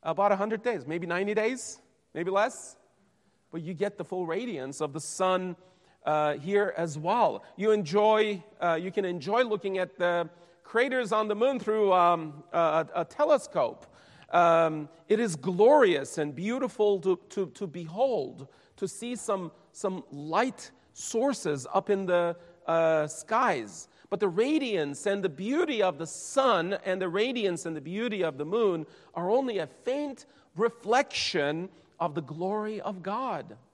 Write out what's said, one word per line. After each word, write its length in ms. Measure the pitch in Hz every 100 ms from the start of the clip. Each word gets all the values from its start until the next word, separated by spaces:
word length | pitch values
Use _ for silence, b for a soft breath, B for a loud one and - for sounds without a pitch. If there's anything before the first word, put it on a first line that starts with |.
About 300 | 160 160 202
a 40 | 196
hundred 280 | 208 220
days, 240 | 233 208 131
maybe 180 | 165 175
ninety 280 | 175 202
days, 460 | 214 220 254 - - _ _ _
maybe 180 | - 175
less. 440 | 196 226 - - - _ _ _ _ _ _ _
But 100 | 160
you 120 | 160
get 220 | 175 202 202
the 80 |
full 220 | 165 185 175
radiance 540 | 170 247 170 131 139
of 120 | 151
the 80 | 143
sun, 540 | - - 185 185 185 170 b b b b
uh, 300 | - 151 151
here 400 | 147 143 202 202 -
as 220 | 170 147
well. 460 | 160 226 196 104 B -
You 140 | 208
enjoy, 720 | 214 165 190 208 220 214 202 - _
uh, 140 | 175
you 160 | 165 180
can 140 | 185
enjoy 400 | 190 175 143 214
looking 340 | 254 208 196 190
at 180 | 180 -
the 300 | 175 175 165 - b b
craters 480 | - 226 262 254 226
on 160 | 214 214
the 60 | 208
moon 240 | 247 269
through, 320 | - 214 202
um, 500 | 185 175 170 156 147 -
a, 60 | 165
a, 300 | 165 156 156 -
a 20 |
telescope. 840 | 170 - 302 285 - 180 120 - - B B B B
Um, 580 | 175 170 165 165 156 147 B _
it 120 | 214
is 160 | 233 160
glorious 840 | 131 180 214 294 226 151 139 -
and 160 | 151
beautiful 680 | 131 190 247 254 - 208 196
to, 160 | 185 180 -
to, 160 | - 190
to 200 | - 202
behold, 840 | 147 160 175 269 220 131 170 143 b b _
to 100 | 190
see 300 | - 240 247
some, 360 | - 196 175 b b
some 320 | - 202 185 -
light 600 | 143 151 165 254 - - _ b
sources 760 | - - 226 269 254 170 143 127
up 180 | 190 196
in 160 | 202 190
the, 300 | 175 175 170 B B -
uh, 400 | 165 165 160 151
skies. 840 | - - 226 254 151 107 90 - b b
But 100 | 208
the 80 | 202
radiance 760 | 170 247 311 269 196 147 139 -
and 160 | 202
the 60 | 190
beauty 540 | 139 196 285 349 240
of 160 | 190 151
the 80 | 160
sun 680 | - - - 269 202 170 196
and 160 | - 190
the 80 | 185
radiance 580 | 175 226 247 196 170 170
and 100 | 156
the 40 |
beauty 420 | 143 190 240 208
of 160 | 170 135
the 60 |
moon 420 | 147 214 220 170 156 B B
are 160 | - 180
only 280 | 233 269 208
a 80 | 156
faint 600 | - - 269 294 262 - b b
reflection 1120 | 156 226 226 190 240 285 - - 175 143 160 185 b b b
of 160 | 170
the 80 | 147
glory 580 | 131 156 185 214 214 214
of 220 | - 190
God. 540 | 185 214 262 175 - 113 _